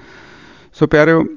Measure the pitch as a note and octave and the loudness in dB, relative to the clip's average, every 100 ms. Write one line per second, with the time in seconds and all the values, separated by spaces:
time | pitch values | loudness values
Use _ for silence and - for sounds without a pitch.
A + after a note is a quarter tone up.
0 | - - - - - - - - D3+ D3+ | -20 -20 -20 -20 -20 -20 -20 -6 -2 2
1 | D3+ E3 A3+ | 2 0 -2